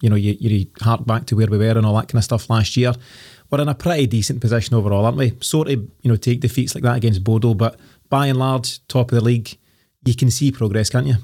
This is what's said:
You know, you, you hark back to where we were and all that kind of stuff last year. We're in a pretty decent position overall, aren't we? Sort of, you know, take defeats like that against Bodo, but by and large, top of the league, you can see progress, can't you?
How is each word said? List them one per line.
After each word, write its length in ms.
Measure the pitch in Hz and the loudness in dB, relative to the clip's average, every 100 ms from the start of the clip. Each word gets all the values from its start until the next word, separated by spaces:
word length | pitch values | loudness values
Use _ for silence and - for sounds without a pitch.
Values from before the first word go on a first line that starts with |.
You 80 | 117 | 0
know, 60 | 104 | 2
you, 200 | 101 104 | 0 0
you 280 | 113 104 98 - | 0 0 -2 -2
hark 240 | 110 117 120 | -2 -2 -2
back 200 | 113 - | -4 -2
to 80 | 110 | 0
where 120 | 110 | 2
we 100 | 104 | 2
were 200 | 110 113 | 2 2
and 80 | 107 | 2
all 100 | 107 | 0
that 120 | - | 0
kind 100 | 120 | 0
of 40 | |
stuff 260 | - 117 - | 0 -2 0
last 260 | 113 107 - | 0 0 0
year. 160 | 123 123 - - - - _ | 0 -2 -10 -20 -20 -20 _
We're 120 | 143 | -2
in 80 | 147 | -2
a 40 | 139 | -2
pretty 300 | 175 165 131 | -2 0 0
decent 340 | 113 101 123 | 0 -2 -2
position 340 | 117 117 - 117 | 0 0 0 0
overall, 300 | 104 101 110 | 2 2 0
aren't 120 | 127 | 0
we? 200 | 127 - | -2 -2
Sort 300 | - 156 151 | -2 -2 0
of, 100 | 135 101 _ | -4 -6 _
you 100 | 123 | 0
know, 60 | 110 | 0
take 240 | - 120 | 0 0
defeats 340 | 120 - 123 - | 0 -2 -4 -2
like 80 | |
that 140 | 127 123 | -2 0
against 260 | 113 98 | 0 0
Bodo, 300 | 98 110 120 | 2 2 2
but 260 | 104 113 - - _ _ | 2 0 -4 -16 _ _
by 180 | 139 139 | -2 0
and 100 | 131 | 0
large, 480 | 131 131 120 - - | 0 -2 -6 -10 -4
top 220 | 135 123 | -2 0
of 60 | 135 | 2
the 60 | |
league, 340 | 117 120 107 - _ _ _ _ 127 | 2 0 -4 -14 _ _ _ _ -2
you 80 | |
can 160 | 120 131 | 2 2
see 220 | - 143 | 2 0
progress, 380 | 135 110 101 107 | 0 -2 0 0
can't 180 | 127 139 | 0 0
you? 80 | 117 | 0